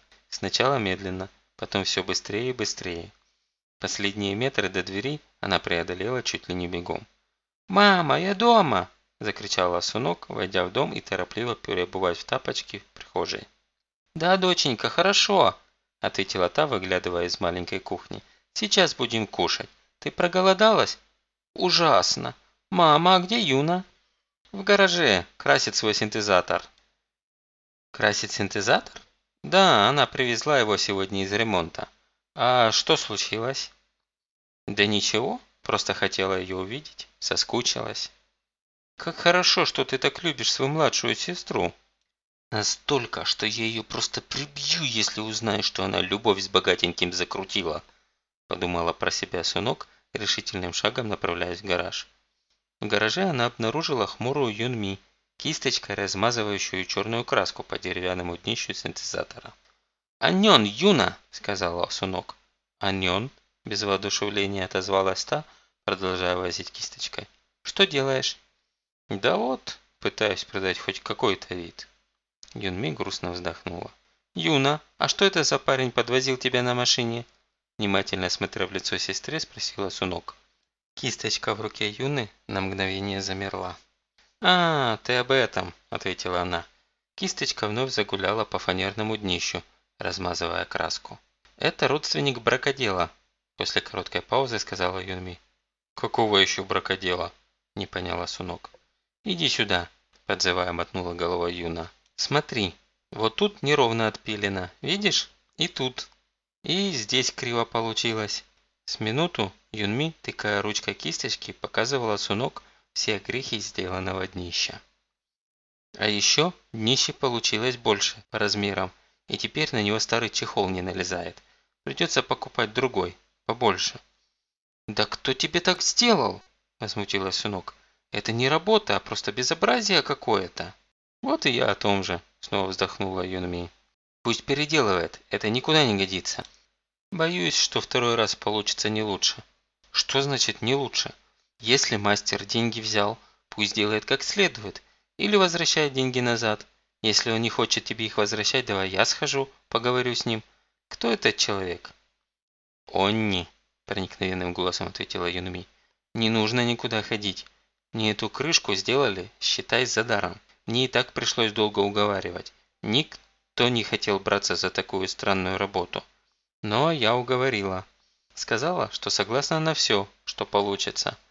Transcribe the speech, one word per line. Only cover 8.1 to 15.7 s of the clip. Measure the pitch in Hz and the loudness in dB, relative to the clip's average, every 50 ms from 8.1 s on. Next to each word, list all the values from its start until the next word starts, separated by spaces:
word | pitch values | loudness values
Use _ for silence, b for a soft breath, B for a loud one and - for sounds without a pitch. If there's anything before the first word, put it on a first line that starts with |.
| 135 151 | 2 2
я | 180 196 202 | 2 0 0
дома!» | 190 233 240 233 220 180 143 107 92 90 - - _ _ _ _ _ - | 4 6 8 8 8 6 6 4 2 0 -2 -8 _ _ _ _ _ -4
закричала | 107 - - 107 98 - - 90 87 87 87 | -4 -4 -4 -6 -2 0 2 2 4 2 2
Сунок, | - - - 113 131 160 170 - - - | 0 -2 -2 -2 -2 -2 -2 -4 -8 -8
войдя | - - 95 95 98 95 90 | -4 -4 -4 0 0 0 0
в | 90 95 | 0 0
дом | 123 151 - - | 0 0 0 -2
и | - | -6
торопливо | - - 98 92 90 - - 107 117 120 110 | -6 -4 -4 -4 -4 -4 -4 -4 -4 -4 -4
переобуваясь | - - - 98 92 87 - - 92 95 87 85 - | -6 -6 -4 -2 -2 -2 -2 -2 0 0 0 0 -2
в | - | -4
тапочки | - 123 131 - - 123 - - - - 98 | -4 -4 -2 -2 -4 -4 -4 -6 -8 -12 -14
в | - _ _ | -14 _ _
прихожей. | - - - - 90 87 - 92 101 - - _ _ _ _ _ _ _ _ _ _ _ _ _ | -20 -20 -8 -4 -4 -4 -2 -4 -8 -10 -14 _ _ _ _ _ _ _ _ _ _ _ _ _
«Да, | 160 160 175 190 | -2 2 2 4
доченька, | 190 185 185 175 - - 143 120 104 - 117 | 4 4 2 2 2 2 0 0 0 -2 0
хорошо», | - - 175 196 202 - - - 202 180 123 92 - - _ _ | 2 4 4 4 4 4 4 4 6 6 6 6 4 2 _ _